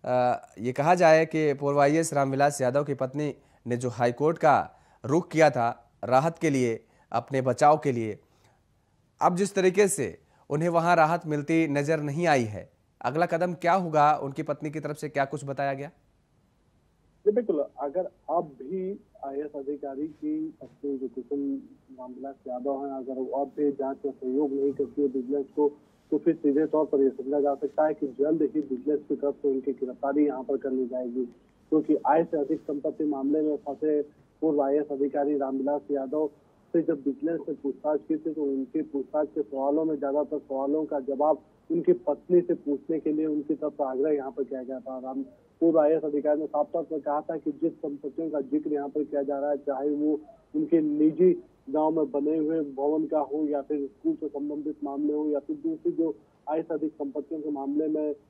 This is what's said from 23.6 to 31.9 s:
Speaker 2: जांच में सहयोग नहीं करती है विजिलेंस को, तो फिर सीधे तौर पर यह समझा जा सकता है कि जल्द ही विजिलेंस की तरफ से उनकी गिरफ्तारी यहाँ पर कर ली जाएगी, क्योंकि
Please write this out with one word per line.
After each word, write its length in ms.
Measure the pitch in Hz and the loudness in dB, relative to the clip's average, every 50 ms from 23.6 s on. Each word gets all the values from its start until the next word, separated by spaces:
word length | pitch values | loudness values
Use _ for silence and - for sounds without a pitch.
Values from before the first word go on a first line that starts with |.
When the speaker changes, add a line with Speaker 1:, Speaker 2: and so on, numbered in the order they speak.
| 147 143 | 0 0
Speaker 2:
जांच 260 | 139 - 135 135 135 135 - | 0 0 -4 -6 -6 -6 -6
में 60 | 139 | -8
सहयोग 400 | 131 - 135 127 127 139 151 139 | -8 -6 -6 -2 0 0 0 0
नहीं 220 | 135 139 139 143 135 | 0 0 0 0 0
करती 280 | 139 143 - - 143 | -2 -4 -4 0 0
है 60 | 143 | 0
विजिलेंस 380 | 139 127 135 123 123 143 143 135 135 - | 0 0 -2 -4 -2 -4 -4 -4 -4 0
को, 140 | - 147 143 - - _ _ _ _ _ _ | 2 2 2 0 -4 _ _ _ _ _ _
तो 60 | 160 | -2
फिर 180 | 147 - 170 160 | 0 2 2 0
सीधे 300 | 160 - 147 135 147 156 | 2 2 2 2 4 2
तौर 200 | 147 - 156 156 | 2 2 0 2
पर 160 | - - 135 | 2 2 4
यह 80 | 139 135 | 4 2
समझा 300 | 131 - 123 131 147 147 | 2 -2 -6 -2 0 2
जा 160 | 139 143 139 | 2 2 0
सकता 300 | 135 - 135 - - 156 | 0 -4 -4 0 0 0
है 80 | 156 151 | 0 0
कि 140 | - 151 | -2 -4
जल्द 340 | 135 120 123 139 151 160 160 | -6 -2 -2 0 2 2 2
ही 180 | 151 135 147 151 | 0 0 0 -2
विजिलेंस 400 | 143 - 131 120 117 143 151 143 151 _ | -4 -2 -6 -4 -2 -2 -2 -2 -2 _
की 60 | 147 | -6
तरफ 200 | 123 143 143 135 | -2 -2 -4 -4
से 140 | - - 143 | 0 0 0
उनकी 220 | 135 131 131 143 | 0 0 -2 -4
गिरफ्तारी 540 | 131 - 135 127 127 - - 139 139 147 147 | -4 -4 -6 -8 -6 -4 -4 -2 2 2 2
यहाँ 160 | 143 131 131 131 | 2 0 -4 -4
पर 140 | - 139 | -4 -4
कर 140 | 131 - 139 | -4 -2 -2
ली 140 | 131 131 127 | -2 -2 -2
जाएगी, 380 | 120 127 127 127 120 120 127 127 120 - _ _ _ _ _ _ _ | -2 -4 -6 -6 -4 -4 -6 -6 -6 -8 _ _ _ _ _ _ _
क्योंकि 260 | - 156 151 - | 2 2 4 2